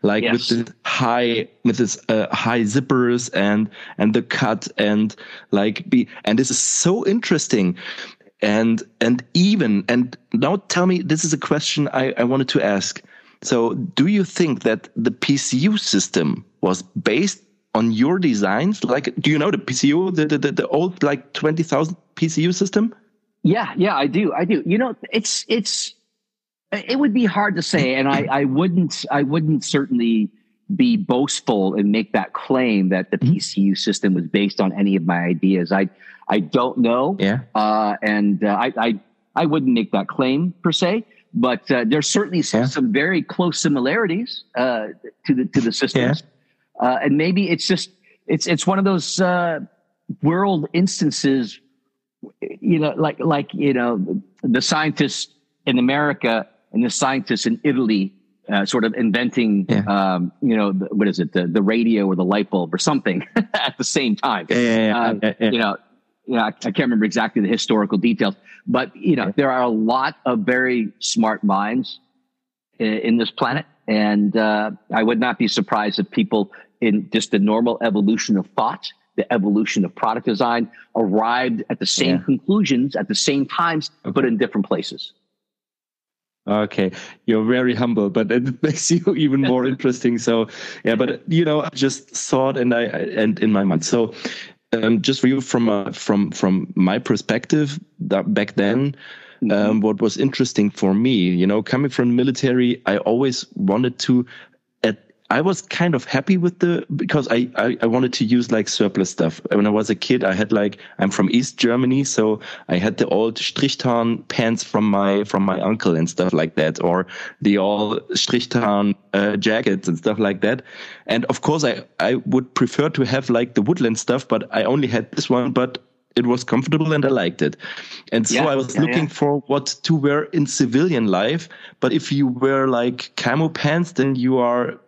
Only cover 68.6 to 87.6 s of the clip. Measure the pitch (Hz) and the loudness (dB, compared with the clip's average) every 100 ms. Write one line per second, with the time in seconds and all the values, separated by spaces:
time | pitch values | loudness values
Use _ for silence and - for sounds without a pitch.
68.6 | - 123 131 - - 143 95 101 139 127 | -2 -2 -2 -4 0 0 0 0 0 2
69.6 | 123 110 110 127 139 160 135 120 98 127 | 0 2 2 2 0 -2 -2 -2 0 2
70.6 | 127 123 104 - - - 110 107 104 98 | 2 0 -2 -6 -6 0 0 0 0 0
71.6 | 104 123 - - _ _ _ _ _ _ | 0 -4 -6 -12 _ _ _ _ _ _
72.6 | _ _ 113 107 117 117 110 - 127 139 | _ _ -2 -2 2 2 0 -2 -2 -2
73.6 | - _ - 107 104 104 104 113 110 107 | -8 _ -2 0 2 2 2 2 2 0
74.6 | 107 104 _ 113 110 117 123 113 110 - | -2 -8 _ 0 0 2 0 0 -2 -2
75.6 | 98 110 107 101 95 - 101 110 98 - | -2 -2 -2 -4 -4 -2 0 0 -2 -8
76.6 | - _ 117 104 95 110 - 107 101 110 | -20 _ 0 0 0 -4 -2 0 2 2
77.6 | 120 113 117 101 101 113 - 101 92 - | 0 0 0 2 2 0 0 -2 0 -2
78.6 | 113 151 - - _ - - 117 98 104 | -2 -4 -14 -18 _ -6 -2 0 2 0
79.6 | 107 113 90 - 113 113 123 101 120 120 | 0 -2 -2 -2 -4 -2 -4 -2 0 0
80.6 | 117 - - - 107 104 113 123 127 110 | -4 -10 -8 -2 0 2 0 0 -2 -4
81.6 | - - 95 - - 277 - 131 - 202 | -6 -6 -4 -2 0 0 0 -2 0 0
82.6 | 190 123 139 - 101 104 - 139 135 - | 2 2 0 -2 -4 -2 0 -2 -2 -2
83.6 | 170 160 - _ - 139 131 113 95 107 | -2 -2 -6 _ -4 -2 0 0 0 -2
84.6 | 98 85 - - - _ _ _ _ _ | -2 -4 -4 -12 -16 _ _ _ _ _
85.6 | _ _ _ _ _ _ _ _ - 104 | _ _ _ _ _ _ _ _ -4 -2
86.6 | 104 - 92 - - - - 113 110 123 | 0 0 -2 -2 -18 -8 0 2 2 2